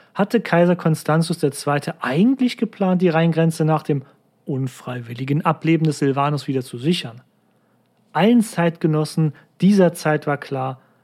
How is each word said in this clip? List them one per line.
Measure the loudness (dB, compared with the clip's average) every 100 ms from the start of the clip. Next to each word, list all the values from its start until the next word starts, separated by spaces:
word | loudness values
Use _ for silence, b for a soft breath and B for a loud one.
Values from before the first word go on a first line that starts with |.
| b
hatte | -4 0 0
Kaiser | 0 2 4 2
Constantius | 0 0 0 0 0 -2
der | -2
Zweite | -2 -4 -4 -4 -8
eigentlich | -4 2 2 2 -2 -2
geplant, | -6 -2 0 2
die | 2
Rheingrenze | 2 2 2 0 2
nach | 0 0
dem | 0 -4 b b _ _
unfreiwilligen | -8 -6 -6 -8 -12 -12 -12 -10 -4 -2
Ableben | 0 -2 0 2
des | 0 0
Silvanus | -2 0 -2 -2 -4
wieder | -4
zu | -6 -6
sichern. | -2 -2 -4 -16 _ _ _ _ _ _ _ _ _
Allen | 0 4 4
Zeitgenossen | 2 0 -2 0 0 0 -2 0 -2 b b _
dieser | 2 6 4
Zeit | 2 -2 -2 -2
war | -6
klar, | -6 -6 -6 -8 b b